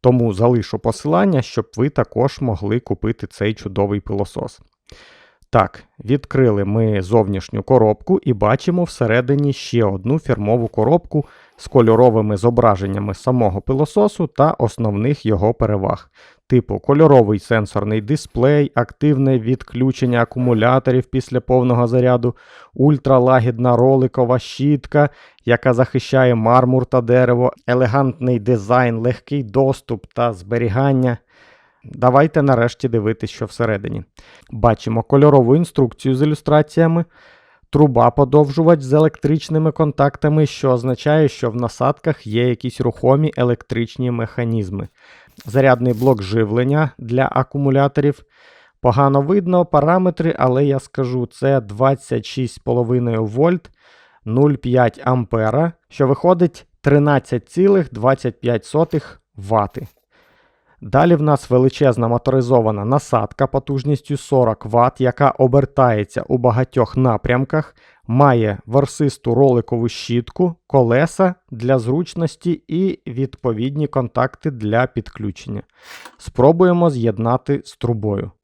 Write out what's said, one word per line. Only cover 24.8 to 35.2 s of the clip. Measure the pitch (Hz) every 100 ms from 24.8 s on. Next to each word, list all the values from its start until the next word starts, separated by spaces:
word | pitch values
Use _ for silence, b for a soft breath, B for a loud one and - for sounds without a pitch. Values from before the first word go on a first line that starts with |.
| - 151 147 b b b -
яка | 117 131
захищає | 120 127 131 - 131 127 117
мармур | 110 123 127 127 123
та | 127
дерево, | 117 123 127 123 127 - -
елегантний | 123 127 135 135 123 127 123
дизайн, | 104 120 101 123 123 113
легкий | 117 120 - 143
доступ | 113 127 135 135 - 117 -
та | - 120
зберігання. | 98 95 117 117 107 139 131 127 120 _ b b b b b -
Давайте | - 123 127 156 156
нарешті | 143 123 117 - 127
дивитись, | 113 104 113 107
що | - 110
всередині. | - 117 101 101 110 - - b b b
Бачимо | 113 117 107 - 113
кольорову | - 139